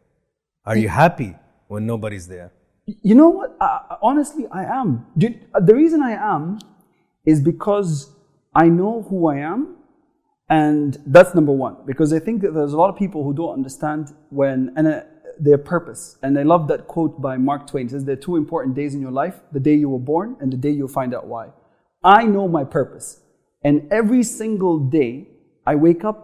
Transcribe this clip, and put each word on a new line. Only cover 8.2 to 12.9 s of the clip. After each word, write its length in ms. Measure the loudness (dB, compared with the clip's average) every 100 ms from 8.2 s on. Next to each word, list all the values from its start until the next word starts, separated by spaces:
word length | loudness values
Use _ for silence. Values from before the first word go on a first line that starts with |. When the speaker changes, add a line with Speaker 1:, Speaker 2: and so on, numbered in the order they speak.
| _ _ _
Speaker 2:
I 140 | 2 4
know 340 | 4 0 -4 -6
who 180 | -2 -2
I 80 | -2
am. 380 | -6 -6 -8 -12 _ _ _ _ _ _ -2
And 480 | 0 2 0 -2 -6 6
that's 280 | 6 8
number 160 | 4 2
one, 240 | 0 -4 -8 -8
because 260 | -2 0
I 80 | 0
think 200 | -2 -4
that 120 | -2
there's 180 | -2 -2
a 40 | 2
lot 120 |
of 80 | 0